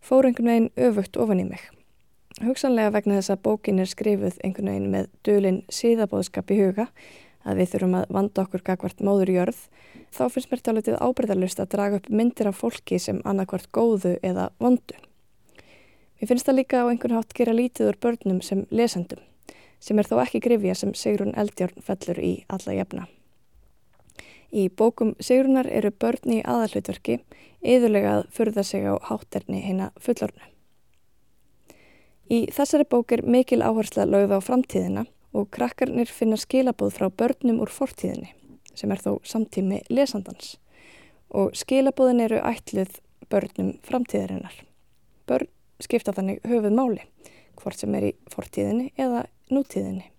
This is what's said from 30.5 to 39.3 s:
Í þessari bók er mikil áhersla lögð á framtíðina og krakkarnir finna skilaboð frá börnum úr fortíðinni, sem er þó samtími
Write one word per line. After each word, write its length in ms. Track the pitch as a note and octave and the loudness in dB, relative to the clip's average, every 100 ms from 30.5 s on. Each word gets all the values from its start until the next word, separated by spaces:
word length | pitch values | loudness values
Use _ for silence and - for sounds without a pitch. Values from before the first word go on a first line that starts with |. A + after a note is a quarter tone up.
| _ _ _ _ _ _ _ _ _ _ _ _ - _ _ _ _ _ | _ _ _ _ _ _ _ _ _ _ _ _ -20 _ _ _ _ _
Í 220 | A#3 A3 | 0 0
þessari 320 | - C#4+ D4+ D4 | 0 2 4 4
bók 220 | A#3+ A#3 | 2 2
er 80 | - | 0
mikil 380 | - B3 B3+ A#3+ | 4 4 4 2
áhersla 400 | A#3 A3+ G#3+ - | 2 0 -2 0
lögð 300 | G3+ G3+ G3+ | 2 4 4
á 60 | G3 | 2
framtíðina 640 | F#3+ B3 B3+ F#3+ F3+ G3 A#3 _ _ G#3 | 2 0 0 -2 -2 -4 -6 _ _ -6
og 140 | G3+ | -6
krakkarnir 560 | - A#3+ - B3+ A#3+ A#3 | -4 -4 -2 -2 0 -4
finna 280 | - A3 G#3+ | 0 0 0
skilaboð 560 | - C4 B3+ - G3+ - | 0 2 2 0 -4 -2
frá 100 | F#3+ | -4
börnum 540 | - A#3 C4+ B3 A3+ | 0 -2 2 0 0
úr 80 | A3 | -2
fortíðinni, 640 | - C4+ - - - - - - - - | -4 -6 -4 -8 -8 -12 -20 -20 -20 -20
sem 160 | - G3+ | -8 -4
er 120 | G3 | -4
þó 180 | - G3+ | -4 -6
samtími 600 | - | -6